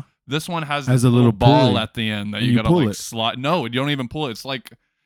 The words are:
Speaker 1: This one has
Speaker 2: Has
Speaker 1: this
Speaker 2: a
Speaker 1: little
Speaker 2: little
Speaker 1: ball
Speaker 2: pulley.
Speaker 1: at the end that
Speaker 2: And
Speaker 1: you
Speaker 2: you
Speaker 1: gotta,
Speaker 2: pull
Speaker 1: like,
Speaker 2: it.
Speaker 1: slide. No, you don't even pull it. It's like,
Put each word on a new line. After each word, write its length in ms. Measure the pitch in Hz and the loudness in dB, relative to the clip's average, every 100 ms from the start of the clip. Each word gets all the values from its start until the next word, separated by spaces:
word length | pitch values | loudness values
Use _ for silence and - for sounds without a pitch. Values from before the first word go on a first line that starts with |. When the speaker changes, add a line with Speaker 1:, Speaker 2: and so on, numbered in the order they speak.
| - _ - | -6 _ -8
Speaker 1:
This 220 | 147 160 | -8 -6
one 140 | 170 | -6
has 220 | 147 147 131 | -4 -4 0
Speaker 2:
Has 160 | 127 | 2
Speaker 1:
this 60 | 123 | 4
Speaker 2:
a 20 | |
Speaker 1:
little 140 | 120 120 | 4 4
Speaker 2:
little 60 | |
Speaker 1:
ball 360 | 101 123 139 127 | 4 4 6 4
Speaker 2:
pulley. 140 | 98 | 2
Speaker 1:
at 120 | 113 | -2
the 160 | - 110 | -4 -4
end 220 | 104 104 | -4 -6
that 60 | 104 | -4
Speaker 2:
And 80 | 123 | 0
Speaker 1:
you 60 | |
Speaker 2:
you 60 | 120 | 2
Speaker 1:
gotta, 100 | 110 | 4
Speaker 2:
pull 120 | 175 | 2
Speaker 1:
like, 100 | 113 | 2
Speaker 2:
it. 60 | 95 | -2
Speaker 1:
slide. 420 | - 113 113 127 | -8 -4 -4 -4
No, 260 | 139 175 | -2 -2
you 60 | 117 | -2
don't 180 | 123 143 | -4 -4
even 180 | 143 120 | -4 -6
pull 180 | 156 147 | -6 -8
it. 20 | |
It's 120 | 107 131 | -8 -10
like, 260 | 131 - - _ _ | -10 -12 -20 _ _